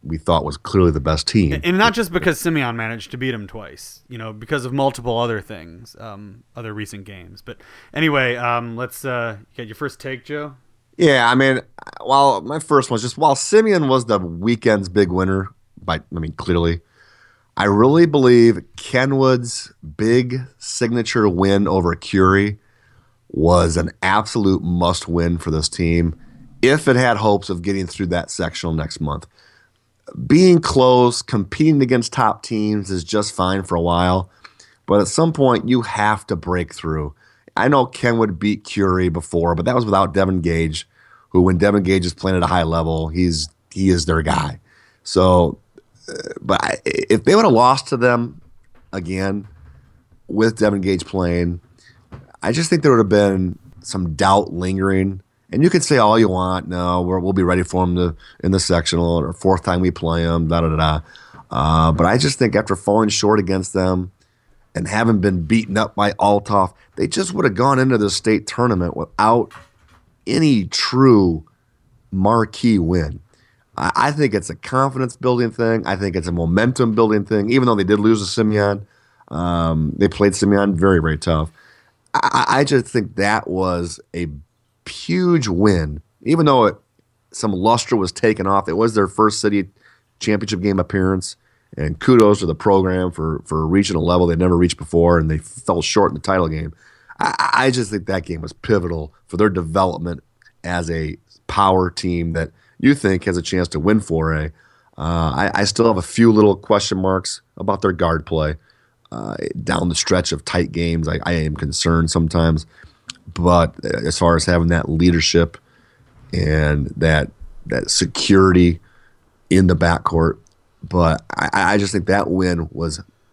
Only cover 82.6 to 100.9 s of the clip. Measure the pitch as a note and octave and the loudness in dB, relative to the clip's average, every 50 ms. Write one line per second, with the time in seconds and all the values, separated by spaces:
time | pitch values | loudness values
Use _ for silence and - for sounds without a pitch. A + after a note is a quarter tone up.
82.6 | C#3+ C3+ D3 B2 - - - A#2+ G2+ - - F#2+ G2 G#2 A2 A2 - - F2+ F#2 | 2 2 2 0 0 0 -2 -4 -4 -4 -4 -2 0 0 0 -2 -2 -4 -4 -2
83.6 | F#2 F#2 F2 F2 F2 E2 - - - _ - F2 F2 D#2 C#2+ C#2+ C#2+ _ _ _ | -2 -2 -2 -2 -4 -6 -8 -14 -18 _ -10 -8 -8 -8 -8 -12 -18 _ _ _
84.6 | _ _ _ _ - - - - - - F3 F#3 F3+ F3 E3+ D#3 A#2+ G#2 F2 F2 | _ _ _ _ -18 -18 -16 -12 -6 -4 -2 0 2 2 2 2 0 0 0 2
85.6 | G#2 G#2+ F#2+ E2+ D#2 D2 D2 D2+ - _ _ _ - A#2+ D#3+ E3 D#3 D3 C3+ B2 | 4 4 4 2 0 -4 -6 -10 -14 _ _ _ -4 -2 0 2 4 4 4 4
86.6 | A2 G2 - - _ _ _ _ _ _ _ _ _ _ - - A#2 G#2+ F#2+ F2+ | 4 2 0 -2 _ _ _ _ _ _ _ _ _ _ -12 -6 -4 -4 -2 0
87.6 | F#2+ A2+ A#2+ A#2+ - - B2+ G#2 F#2 F2 - - - G#2+ G#2+ G#2 F#2 G2 G2 G2 | 2 2 2 2 0 0 0 0 0 -2 -4 -2 0 0 0 0 0 0 0 0
88.6 | G2 E2+ E2 G2+ A2+ A#2 A2 G#2+ G2 F#2 - - G#2+ G#2+ G#2 - - G#2 G2+ G2+ | 0 -2 -2 0 0 0 2 0 0 0 0 2 2 2 2 0 -2 0 0 0
89.6 | F2+ F#2+ _ _ _ _ _ _ _ _ _ - - A2 G#2+ G2 A2 G2+ G#2+ F2 | -2 -4 _ _ _ _ _ _ _ _ _ -8 -4 -2 -2 -2 -2 -4 -4 -2
90.6 | F#2+ G2+ F#2+ F#2+ F2+ - - G2 F#2 F#2+ F#2+ F#2 - - - _ _ _ _ _ | -2 0 0 0 -2 -2 0 0 0 0 0 -2 -4 -8 -14 _ _ _ _ _
91.6 | _ _ - - D2+ D#2 D#2+ - - C3 B2 A#2 A2 G#2 G#2 G2+ G2 E2 D#2+ - | _ _ -10 -6 -6 -6 -6 -2 2 4 6 8 8 6 6 4 0 -4 -4 -2
92.6 | - G#2+ G2 F#2+ F#2+ F#2 F#2 F#2 F2+ F2+ E2+ - D#2 D#2+ D#2 B1 - - D#2 D#2+ | 2 2 4 4 2 0 -2 -2 -2 -4 -4 -6 -6 -6 -6 -6 -6 -6 -4 -2
93.6 | D#2+ D#2 F#2 G2 G2+ - F#2 D#2+ D#2+ F2 F2 F2+ F2+ E2+ E2 E2 F2+ F2+ F2 E2+ | 0 2 2 2 2 2 0 0 0 2 2 2 2 2 2 2 2 2 4 4
94.6 | F2 E2+ - - D#2 - E2+ E2+ E2+ F2 E2+ E2 D#2 D#2 D#2 D#2 - - - - | 2 2 0 -4 -8 -2 0 2 4 4 4 2 2 0 -2 -4 -6 -10 -20 -8
95.6 | - - F2 E2+ - - - G#2+ G2 - C#2+ D2+ - F#2+ F#2+ F#2 E2+ D#2+ D#2 D#2 | -4 -2 -2 -2 -2 -2 0 2 2 2 0 -4 -4 -2 0 0 0 -2 -4 -6
96.6 | D#2+ D#2+ D#2+ _ _ _ _ _ _ - - - - - - - - - - B2 | -8 -10 -12 _ _ _ _ _ _ -16 -8 -6 -4 -4 -2 -2 -2 -2 0 0
97.6 | C3 C3+ B2 B2+ A2 G2 G#2+ G2 F#2 - F#2+ F2+ E2 - E2+ D#2+ D#2+ D#2+ - _ | 0 0 0 -2 -2 -4 -6 -6 -4 -4 -6 -4 -6 -6 -10 -10 -10 -12 -14 _
98.6 | - - A2 F#2+ F2 E2+ E2+ D#2+ D2+ D2+ - _ _ _ - F2+ G#2+ G3+ B2+ F#2 | -4 -2 0 0 0 -2 -6 -8 -10 -12 -14 _ _ _ 0 2 2 2 2 0
99.6 | E2+ D#2+ D#2+ G2 F#2+ F2+ D#2+ - E2+ F2 D#2+ C2+ - _ _ _ _ _ _ _ | -4 -2 0 0 0 0 -2 -4 -8 -8 -10 -10 -14 _ _ _ _ _ _ _
100.6 | - F2+ F2 F2 E2 E2 | -10 -8 -6 -6 -6 -6